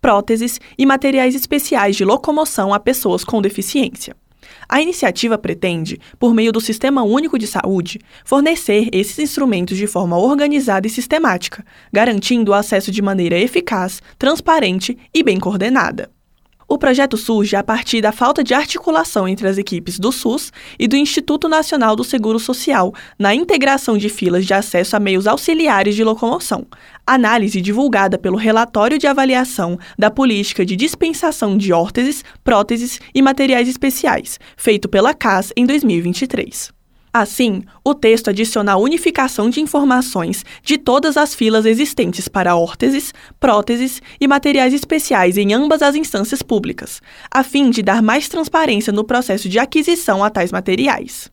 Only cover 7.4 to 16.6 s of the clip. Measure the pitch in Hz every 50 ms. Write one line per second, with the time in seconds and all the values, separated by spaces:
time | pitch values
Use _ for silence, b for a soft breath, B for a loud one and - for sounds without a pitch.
7.4 | 214 - - 208 - - 196 185 175 180 - - b b b b b - 254 277
8.4 | 285 311 330 320 - - 202 208 214 220 220 185 202 208 - - 302 285 - -
9.4 | 277 262 220 185 180 180 196 185 202 208 - 180 185 175 170 175 190 247 285 285
10.4 | 294 294 294 294 269 240 196 190 196 220 220 - 247 - 302 311 320 262 185 180
11.4 | - - - - - b b b b b b 196 220 254 226 202 - - 247 240
12.4 | 226 202 202 202 208 208 - 196 196 - 196 220 214 196 196 190 175 170 170 170
13.4 | 202 247 - - - - 233 190 185 190 - - b b b b - 269 311 320
14.4 | - - 320 320 262 185 180 190 185 - 247 B B B B 311 320 - 190 185
15.4 | - 180 208 190 190 226 262 269 180 - - - - - _ _ _ _ _ _
16.4 | _ _ _ _